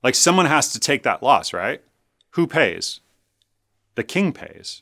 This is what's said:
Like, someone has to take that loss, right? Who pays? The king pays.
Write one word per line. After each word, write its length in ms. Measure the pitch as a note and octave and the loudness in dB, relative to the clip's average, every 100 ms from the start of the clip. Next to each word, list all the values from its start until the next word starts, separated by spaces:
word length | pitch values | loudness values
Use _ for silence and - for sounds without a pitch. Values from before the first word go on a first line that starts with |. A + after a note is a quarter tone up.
Like, 140 | B2+ B2 | 0 2
someone 320 | - F#3 E3 | 2 4 4
has 260 | D#3 - | 2 0
to 60 | A2 | -4
take 240 | - C#3+ | -2 0
that 180 | B2+ F#2 | 0 0
loss, 320 | B2 B2 - | 2 2 2
right? 300 | F2 G2 D3 _ _ _ _ _ | -6 -6 -6 _ _ _ _ _
Who 160 | - E3+ | -2 0
pays? 520 | D#3 A#2+ E2+ - - _ _ _ _ _ _ _ _ _ | 2 0 0 -10 -10 _ _ _ _ _ _ _ _ _
The 100 | - | -8
king 300 | A2+ F#3 G3 | -4 0 -2
pays. 480 | - - - - - | -4 -14 -16 -18 -18